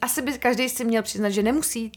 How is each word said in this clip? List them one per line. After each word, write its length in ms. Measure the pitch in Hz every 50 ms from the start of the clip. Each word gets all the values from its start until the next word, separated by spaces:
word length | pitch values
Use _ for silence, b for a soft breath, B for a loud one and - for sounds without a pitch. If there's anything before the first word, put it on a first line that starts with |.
| -
asi 200 | 247 - 320 254
by 100 | 247 269
každej 360 | 240 - 247 247 214 254 247
si 160 | 254 - 247
měl 180 | 233 233 220 214
přiznat, 280 | 220 - 196 214 208
že 120 | 196 208 208
nemusí 500 | 220 269 320 302 - - 233 226 214 -